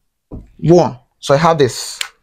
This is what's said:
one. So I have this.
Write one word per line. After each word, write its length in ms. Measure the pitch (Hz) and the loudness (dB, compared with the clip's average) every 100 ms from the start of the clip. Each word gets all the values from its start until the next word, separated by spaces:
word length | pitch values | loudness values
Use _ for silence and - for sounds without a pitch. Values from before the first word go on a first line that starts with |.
| _ _ _ - - _ | _ _ _ -20 -20 _
one. 400 | 156 170 156 - _ _ | 2 4 4 -4 _ _
So 160 | - | -2
I 20 | 143 | 0
have 200 | 165 160 | 2 2
this. 400 | 131 - - - - _ | 0 -2 -14 -14 -14 _